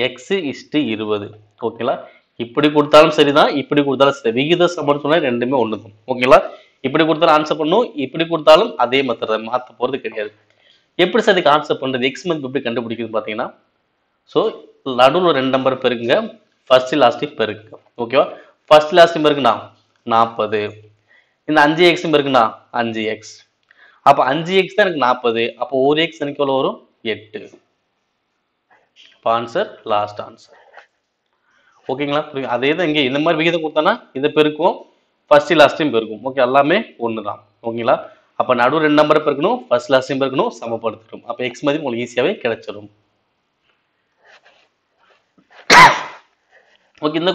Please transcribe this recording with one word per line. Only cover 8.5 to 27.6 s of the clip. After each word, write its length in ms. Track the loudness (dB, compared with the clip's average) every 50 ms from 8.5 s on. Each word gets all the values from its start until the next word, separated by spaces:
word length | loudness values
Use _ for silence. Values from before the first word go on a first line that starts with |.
| 6 6 6 2 -2 -2 -2
அதே 140 | 0 0 0 0 0
method 220 | -4 -4 -2 -2
தான், 140 | -2 -4 -4 -4
மாத்த 260 | -6 -8 -8 -10 -18 -16
போறது 180 | -14 -10 -10 -10 -10
கிடையாது. 280 | -10 -10 -10 -10 -10 -12 _ _ _ _ _ _ _ _ _ _ _ _ -2 -2
எப்படி 180 | 0 0 0 2
சார் 100 | 2 2
இதுக்கு 160 | 2 4 2 2
ஆன்சர் 240 | 2 0 -2 -6 -6
பண்றது? 260 | -4 -6 -4 -2 -4 -4
எக்ஸ் 180 | -4 -6 -6 -6
மதிப்பு 200 | -6 -6 -6 -6
எப்படி 160 | -6 -6 -6
கண்டுபிடிக்குதுன்னு 500 | -6 -6 -6 -6 -8 -8 -10 -8 -6 -6 -8
பாத்தீங்கன்னா, 280 | -6 -8 -8 -8 -8 -10 -12 _ _ _ _ _ _ _ _ _ _ _ _ _ _ _
so, 80 | -2 -2 -2 -2 -4 -10 -16 -20 _ _ -10 -4 2 4
நடுவுல 300 | 4 4 4 2 2 0 0
ரெண்டு 160 | 0 0 -2 -2
number 280 | -2 0 -2 -2 -2 -2
பெருக்குங்க, 320 | -2 -2 -2 -2 -2 -2 -2 -2 -6 -12 -18 _ _ _ _ _ 2
First 240 | 2 2 2 2 0 2
last 220 | 2 2 2 0 -8 -8 -6 -4
பெருக்குங்க. 400 | -4 -4 -6 -8 -14 -20 -20 -20 _ _ _ -12
ஓகேவா? 220 | -8 -2 0 0 0 0 -4 -16 -20 _ _ _ _ 6
First 240 | 6 6 6 4 4 6
last 200 | 6 6 4 2 2
பெருக்குனா 280 | 2 2 2 2 0 0 0 -4 -16 _ _ _ _ _ _ -6 0
நாற்பது, 480 | 2 2 2 2 0 -4 -4 -2 -2 -4 -4 -6 -8 -14 -20 -20 _ _ _ _ _ _ _ _ _ _ _ 0
இந்த 100 | 2 4 4
அஞ்சு 180 | 4 4 4 4 4
எக்ஸ் 160 | 2 2 -2 0 0
பெருக்குனா 280 | 0 2 2 2 2 2 0 -2 -8 _ _ -6 -6
அஞ்சு 220 | -4 -4 -4 -6 -6 -6
எக்ஸ். 220 | -6 -8 -12 -20 -20 -20 _ _ _ _ _ _ _ _ _ _ _ _ 2 4
அப்ப 120 | 4 4 2 0
அஞ்சு 220 | -2 -4 -4 -2 0 0
எக்ஸ் 160 | 0 0 2
தான் 100 | 0 0
எனக்கு 180 | 0 0 0 0
நாற்பது, 360 | 0 0 0 0 -2 0 0 -2 -4 -4 -8
அப்போ 120 | -8 -4 -2 0 0
ஒரு 120 | 2 2 0 -2
எக்ஸ் 180 | -4 -4 -8 -8
எனக்கு 160 | -6 -4 -4
எவ்வளவு 160 | -2 0 0 0
வரும்? 180 | -2 -2 -4 -8 _ _ _ _ -8 -8 -8
எட்டு. 260 | -8 -10 -18 -18 -18 -18 -20 _ _